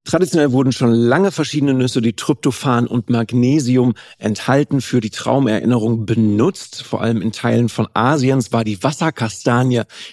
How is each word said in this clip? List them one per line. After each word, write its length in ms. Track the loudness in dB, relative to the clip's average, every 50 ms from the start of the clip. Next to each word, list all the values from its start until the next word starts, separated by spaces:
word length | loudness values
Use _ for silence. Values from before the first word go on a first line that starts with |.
| _
Traditionell 480 | -2 0 0 0 2 2 2 2 4 4
wurden 180 | 2 2 2
schon 200 | 2 2 2 2
lange 380 | 4 4 4 4 4 2 2 0
verschiedene 440 | 0 -2 -4 -4 -2 -2 0 0 2
Nüsse, 260 | 0 0 0 0 0
die 140 | 0 0 -2
Tryptophan 720 | -2 -2 -2 -2 0 0 -2 -2 -2 -2 0 0 0 0 0
und 240 | -2 -4 -2 0
Magnesium 840 | -2 -2 0 0 0 2 2 2 2 2 2 2 2 2 2 2 0 -2 -8 -18 -18 _
enthalten, 640 | -4 -4 -4 -4 -2 0 2 2 2 0 -2 -4
für 200 | -2 0 -2 -2
die 100 | -2 -2
Traumerinnerung 960 | -6 -6 -4 0 0 2 2 2 0 0 0 0 0 2 2 0 0 -2 -2 -2
benutzt. 760 | 0 2 2 2 2 2 2 0 0 -4 -12 -16 -16 -16
Vor 200 | -10 -8 -6 -4
allem 200 | -2 -2 -2 -2
in 100 | -2 -4
Teilen 380 | -6 -4 -2 0 2 2 0 0
von 180 | -2 -4 -6 -2 -2
Asiens 580 | 0 2 2 2 2 2 2 2 0 0 0
war 120 | -2 -2 -2
die 180 | -2 -4 -2
Wasserkastanie 1000 | -2 -4 -2 -2 -2 -4 -2 -4 -6 -6 -6 -4 -2 0 0 2 2 2 0 -2 -2 -4 -10 -18 -20 -20